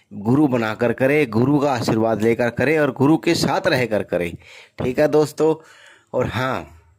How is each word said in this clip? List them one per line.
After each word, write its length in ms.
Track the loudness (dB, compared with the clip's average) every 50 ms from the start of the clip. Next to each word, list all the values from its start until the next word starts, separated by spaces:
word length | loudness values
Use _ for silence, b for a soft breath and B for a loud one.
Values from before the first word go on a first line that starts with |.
| B B -16
गुरु 340 | -6 -2 0 2 2 2 2
बनाकर 460 | 2 0 -2 -2 -2 -2 -2 -2 0
करे, 320 | 0 0 2 2 2 0 0
गुरु 320 | 0 0 2 2 2 2
का 120 | 2 0
आशीर्वाद 500 | 0 0 -2 -2 0 0 0 0 0 0
लेकर 280 | 2 0 2 2 0 -2
करे 260 | -2 -2 0 0 2 2
और 140 | 0 0 0
गुरु 240 | 2 2 2 2 2
के 180 | 2 0 0
साथ 320 | 0 0 -2 -2 -2 -2 0
रहकर 360 | 0 0 0 0 -2 -2 -2
करे। 280 | -2 -2 -4 -4 -4 -8 -10 B B B B B B B B
ठीक 200 | -6 -4 0 0
है 80 | 0 2
दोस्तों, 440 | 2 2 2 0 0 -2 0 0 0 -2 B B B B B B B B B B -4
और 140 | -4 -4 -4
हाँ 540 | -4 -4 -4 -4 -4 -6 -8 -12 -16 -20 _ _ _